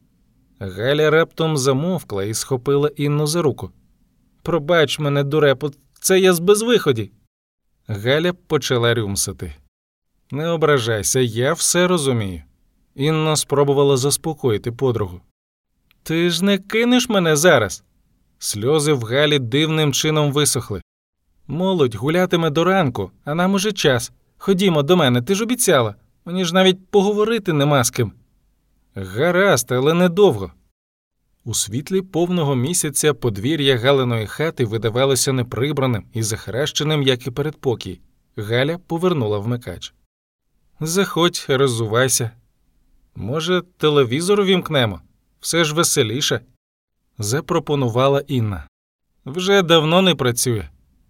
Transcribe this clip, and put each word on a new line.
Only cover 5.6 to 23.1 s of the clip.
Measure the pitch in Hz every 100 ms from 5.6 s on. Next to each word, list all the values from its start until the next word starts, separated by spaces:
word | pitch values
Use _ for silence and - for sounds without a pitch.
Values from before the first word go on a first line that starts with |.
| 151 - _ _
це | - 190
я | 185
з | 175
безвиході". | 175 208 226 233 - 113 98 _ _ _ _ _ _ _ -
Галя | 101 117 147 175
почала | 180 - 151 - 123 117
рюмсати. | 117 104 98 - 95 87 - _ _ _ _ _ _ _
"Не | 135 165
ображайся, | 170 156 143 113 110 92 131
я | 123 110 131
все | 170 - 175 180
розумію". | 180 135 120 98 87 - _ _ _ _ -
Інна | 143 156 156 151
спробувала | - 139 143 139 143 135
заспокоїти | 139 135 160 151 131 101 120
подругу. | 117 135 110 98 87 - _ _ _ _ _ _ _
"Ти | - 160 175
ж | 165 196
не | 196
кинеш | 190 220 240 247 247
мене | 202 170 151
зараз?" | 175 143 101 - _ _ _ _ _ _
Сльози | - 104 117 156 147
в | 143
Галі | 110 131 151 147
дивним | 120 139 156 156 151
чином | 131 156 156 147
висохли. | 139 143 123 - 98 - _ _ _ _ _ -
"Молодь | 147 185 180 131 107
гулятиме | 131 175 180 175 165
до | 147
ранку, | 165 190 147 117 92